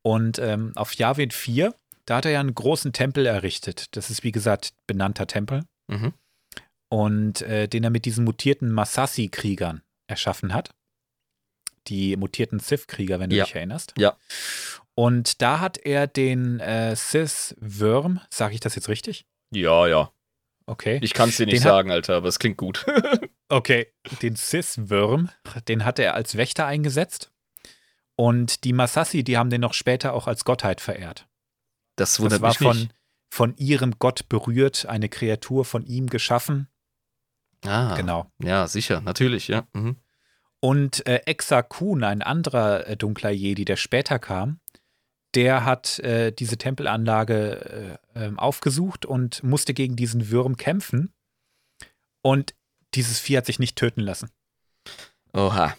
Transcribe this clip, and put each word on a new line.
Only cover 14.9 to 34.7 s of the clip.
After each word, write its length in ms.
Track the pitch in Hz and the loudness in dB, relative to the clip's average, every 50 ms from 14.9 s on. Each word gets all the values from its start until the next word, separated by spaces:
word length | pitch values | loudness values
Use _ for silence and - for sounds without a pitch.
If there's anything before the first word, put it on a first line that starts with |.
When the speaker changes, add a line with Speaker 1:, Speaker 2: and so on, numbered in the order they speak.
| _ | _
Speaker 1:
Und 460 | - 117 120 123 123 117 - - _ | 2 4 4 4 4 2 0 -2 _
da 180 | 127 120 143 156 | 2 2 2 2
hat 180 | 185 190 - | 0 -4 -6
er 300 | - - 143 139 143 143 | -6 -4 -2 0 0 0
den, 520 | 139 _ 139 135 131 127 127 123 123 120 117 | 0 _ 0 2 2 2 2 0 0 -2 -2
äh, 360 | - - 113 113 113 113 113 | -2 -2 -2 0 0 0 -2
Sith-Worm, 1300 | 113 - - - 156 160 143 - - - - - - 110 104 98 101 107 107 117 135 147 175 185 180 - _ | -2 -4 0 0 0 0 0 -4 -6 -8 -8 -10 -12 -12 -10 -2 2 4 4 4 4 4 2 -2 -2 -4 _
sag 240 | - - 113 104 107 | -4 -2 -2 -2 -2
ich 60 | 117 | -4
das 140 | - 117 - | -4 -4 -6
jetzt 140 | - - - | -4 -4 -4
richtig? 360 | 143 - - 226 202 - _ _ _ _ _ _ | -4 -4 -4 -8 -10 -10 _ _ _ _ _ _
Speaker 2:
Ja, 360 | 113 101 87 82 82 85 87 | -4 0 4 6 8 8 8
ja. 240 | 85 80 78 73 - _ _ _ _ _ _ _ _ _ _ _ | 6 6 4 2 0 _ _ _ _ _ _ _ _ _ _ _
Speaker 1:
Okay. 340 | - 113 - - 110 117 139 | -12 -12 -6 -2 -2 -2 0
Speaker 2:
Ich 120 | 123 107 - | -2 -2 4
kann's 240 | - 117 117 117 | 4 4 4 4
dir 80 | - 117 | 2 2
nicht 100 | 107 120 123 | 4 4 6
Speaker 1:
Den 40 | 127 | 6
hat 60 | 107 | 8
Speaker 2:
sagen, 200 | 98 98 95 95 | 8 6 6 4
Alter, 240 | 90 87 82 - 92 | 0 0 2 2 0
aber 120 | 87 87 90 | 2 2 0
es 100 | - - | -2 0
klingt 180 | - 117 98 | 0 -2 -2
gut. 280 | - 95 92 95 - - | -2 -6 -6 -4 -2 -2
<laughs> 440 | - 294 254 240 294 285 - - - _ _ _ _ | 2 2 2 4 4 0 0 -2 -8 _ _ _ _
Speaker 1:
Okay, 380 | 143 135 120 - 131 120 117 _ _ _ _ - - - | 0 0 4 4 2 2 2 _ _ _ _ -16 -10 -4
den 140 | - 120 113 | -4 -4 -4
Sith-Worm, 960 | - - - - - - - - 117 107 98 104 101 104 104 123 151 175 175 - _ _ - - 110 - - | -4 -4 -2 -2 -2 -2 -4 -6 -8 -4 0 2 2 4 4 4 2 0 -2 -4 _ _ -14 -14 -10 -4 -2
den 160 | 113 113 104 | 0 0 0
hat 140 | 123 123 - | 0 0 2
er 160 | 123 90 - | 2 2 2
als 200 | 110 113 - - | 0 -4 -4 -2
Wächter 300 | 107 123 - - - 156 | -2 -2 0 0 -2 -2
eingesetzt. 680 | 139 143 151 147 147 131 147 185 - - - - _ _ _ _ _ _ - - - - _ _ _ _ _ _ _ _ | -2 0 -2 -2 0 0 -2 -2 -2 -6 -16 -16 _ _ _ _ _ _ -20 -20 -20 -20 _ _ _ _ _ _ _ _
Und 480 | - 117 120 120 123 120 117 - - - | 2 4 4 4 4 2 0 -2 -2 0
die 80 | 123 123 | 0 2
Massassi, 500 | 127 123 117 - 156 160 - - 139 131 | 4 2 2 2 0 0 2 0 0 2
die 140 | 123 123 | 2 2
haben 120 | 120 123 123 | 2 2 2
den 120 | 120 120 | 2 0
noch 120 | 120 113 - | 0 0 -2
später 380 | - - 127 123 123 - 139 127 | 0 2 2 0 2 0 -2 -2
auch 140 | 120 - | -2 -2
als 160 | - 117 - - | -4 -4 -2 0
Gottheit 380 | - 127 - - 101 90 - | 0 0 2 2 -2 -2 -2
verehrt. 480 | - - 95 - 90 85 - - - _ _ _ _ _ _ _ _ _ _ _ _ _ _ | -4 -8 -8 -8 -10 -12 -14 -16 -20 _ _ _ _ _ _ _ _ _ _ _ _ _ _
Speaker 2:
Das 200 | - 98 - - | -2 0 2 2
Speaker 1:
Das 40 | - | 2
Speaker 2:
wundert 220 | 110 104 107 101 | 4 2 2 4
Speaker 1:
war 80 | 110 113 | 4 4
Speaker 2:
mich 80 | 117 | 4
Speaker 1:
von, 200 | - 147 127 117 | 6 4 4 4
Speaker 2:
nicht. 140 | 113 113 113 _ _ _ _ _ _ _ _ | 4 0 -4 _ _ _ _ _ _ _ _
Speaker 1:
von 260 | - - 120 120 120 | 0 0 0 0 0
ihrem 440 | - 139 135 147 135 131 127 110 _ | -4 0 0 2 2 2 0 0 _
Gott 280 | - 127 - - - | 0 0 0 0 -4
berührt, 580 | _ - 110 - 120 117 123 135 135 | _ -2 -2 0 0 2 4 2 2